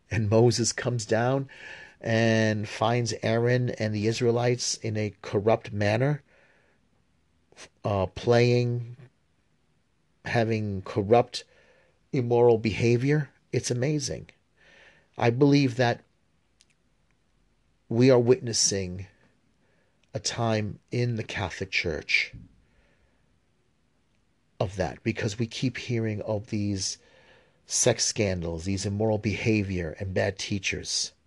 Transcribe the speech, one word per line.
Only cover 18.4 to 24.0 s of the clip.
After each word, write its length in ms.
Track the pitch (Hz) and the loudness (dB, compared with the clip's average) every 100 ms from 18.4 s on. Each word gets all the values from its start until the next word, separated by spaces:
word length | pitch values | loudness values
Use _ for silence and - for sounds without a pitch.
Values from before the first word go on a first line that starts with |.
| 120 107 - 98 92 90 95 _ _ _ _ _ _ _ _ _ _ | 2 0 0 0 -4 -8 -14 _ _ _ _ _ _ _ _ _ _
a 60 | - | -8
time 600 | - - 113 110 107 - _ | -6 -2 0 0 -2 -8 _
in 240 | 123 120 113 | -4 -2 -2
the 80 | |
Catholic 460 | - - 92 - 95 | -6 -6 -6 -6 -4
Church 640 | - 87 73 - - - - - _ _ _ _ _ _ _ _ _ _ _ _ _ _ _ | -2 -2 -4 -2 -2 -2 -8 -20 _ _ _ _ _ _ _ _ _ _ _ _ _ _ _